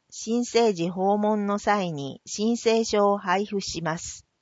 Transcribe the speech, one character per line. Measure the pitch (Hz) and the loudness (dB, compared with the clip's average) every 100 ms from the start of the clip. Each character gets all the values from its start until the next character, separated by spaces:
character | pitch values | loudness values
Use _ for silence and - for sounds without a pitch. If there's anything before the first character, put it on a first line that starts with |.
| _ | _
新 | - 220 233 | -14 -4 -2
生 | 240 226 233 | 0 2 4
児 | 175 170 | 2 -2
訪 | 185 190 208 | 0 0 2
問 | 214 214 202 | 2 0 0
の | 208 | -2
際 | - 208 180 | 0 0 0
に | 147 139 - - | -4 -8 -10 -12
申 | - 220 233 | -2 0 0
請 | 226 226 | 2 2
書 | 226 208 202 | 2 4 4
を | 202 | 2
配 | 196 190 208 | 0 0 0
布 | 202 | -4
し | - - | -6 -6
ま | 165 170 | -4 -6
す。 | - - _ _ | -8 -16 _ _